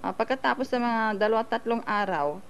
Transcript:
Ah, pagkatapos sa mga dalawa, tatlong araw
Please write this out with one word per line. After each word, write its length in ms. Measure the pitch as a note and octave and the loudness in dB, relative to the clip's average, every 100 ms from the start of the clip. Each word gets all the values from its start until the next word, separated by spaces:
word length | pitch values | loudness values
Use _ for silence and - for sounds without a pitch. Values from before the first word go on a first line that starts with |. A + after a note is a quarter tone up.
Ah, 80 | - | -4
pagkatapos 560 | F#3+ A3+ C4 C4 - C4 | -2 -2 0 2 0 0
sa 160 | B3 | 0
mga 400 | A#3+ A3+ A3 G#3 | 0 2 0 2
dalawa, 240 | G#3+ A3 A#3 | 2 2 0
tatlong 400 | A#3 A3 A#3 - | -2 0 -2 0
araw 560 | G#3 G3 E3+ C#3+ D3+ | 0 0 0 0 -2